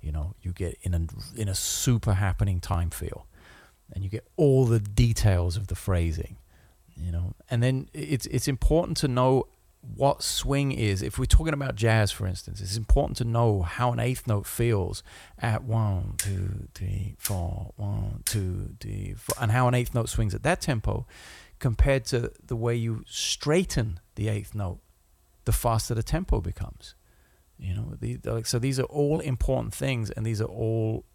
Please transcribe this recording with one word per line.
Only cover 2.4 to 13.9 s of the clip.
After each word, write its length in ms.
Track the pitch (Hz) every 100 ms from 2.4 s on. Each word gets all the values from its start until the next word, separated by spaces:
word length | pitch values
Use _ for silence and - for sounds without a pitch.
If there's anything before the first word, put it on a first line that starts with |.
| 101 90
time 300 | - 87 85
feel, 360 | - 80 80 - - - - - _ _
and 100 | -
you 60 | 95
get 180 | 107 - -
all 300 | 147 131 123
the 140 | 113
details 760 | 101 101 120 110 107 92 87 87
of 120 | 101
the 80 | 92
phrasing, 640 | - 90 85 80 - - _ - - _ _ -
you 160 | 85
know. 220 | 85 87 - -
And 140 | 120
then 260 | 123 131 -
it's, 320 | 156 151 139 -
it's 200 | 127 131
important 480 | 131 - 156 180 160
to 100 | 143
know 400 | 123 127 135 - _ _ _ 127 101
what 260 | 135 -
swing 480 | - - 127 139 139
is. 300 | - 107 95
If 160 | 67 -
we're 80 | 131
talking 280 | - 160
about 220 | 143 135 107
jazz, 360 | 113 110 104
for 160 | - 98
instance, 340 | 92 - 92
it's 140 | 98 104
important 400 | 107 - 143 -
to 60 |
know 380 | 117 117 120 101
how 300 | 85 - 123